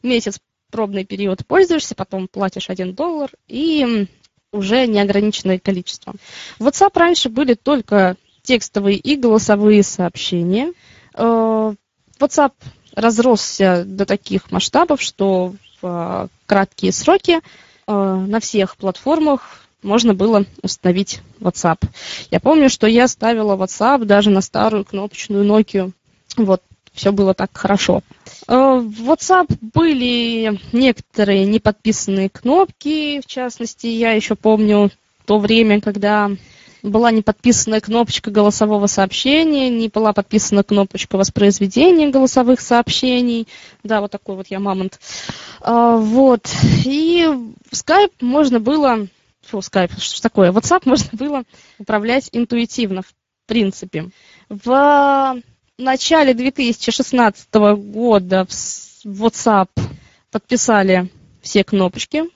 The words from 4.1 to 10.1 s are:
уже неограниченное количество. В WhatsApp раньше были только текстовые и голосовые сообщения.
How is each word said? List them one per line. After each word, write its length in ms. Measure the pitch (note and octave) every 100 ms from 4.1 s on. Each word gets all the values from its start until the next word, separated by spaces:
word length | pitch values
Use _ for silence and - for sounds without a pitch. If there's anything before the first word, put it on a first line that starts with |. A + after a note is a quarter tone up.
| _ _ _ _
уже 340 | G#3 F#3+ A#3+ B3+
неограниченное 760 | G#3 G3+ G3+ G#3 - F#3+ F#3
количество. 540 | - F#3+ F3+ - - G3+ - - - -
В 80 | A#3
WhatsApp 240 | - G4 F4+
раньше 340 | E4+ E4+ C4
были 240 | A3+ C#4
только 640 | A#3 - C#4+ - G#3 F#3 F#3 _ _
текстовые 540 | - B3 - - G3+ G3+
и 180 | - C#4+
голосовые 680 | B3 A3 - G#3 G#3 G#3+
сообщения. 920 | G3 - F3